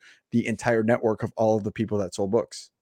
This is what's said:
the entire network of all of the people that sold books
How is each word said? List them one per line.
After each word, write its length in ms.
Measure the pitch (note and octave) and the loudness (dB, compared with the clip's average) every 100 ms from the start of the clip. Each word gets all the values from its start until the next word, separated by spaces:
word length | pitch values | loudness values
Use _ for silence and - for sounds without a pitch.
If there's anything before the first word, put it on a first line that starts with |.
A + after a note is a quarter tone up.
| - - _ | -8 -20 _
the 160 | A#2 A#2 | 0 0
entire 380 | G#2+ B2 A2+ | -2 0 2
network 400 | A2 A#2+ A2+ G#2+ | 2 2 2 -2
of 100 | G#2+ - | -4 0
all 220 | A2 A2 | 2 2
of 60 | |
the 80 | G#2 | 0
people 260 | - G#2+ G#2 | -4 -2 -2
that 160 | F2+ | -4
sold 160 | - G2+ | -4 0
books 400 | A2+ - - - _ | 0 0 -8 -20 _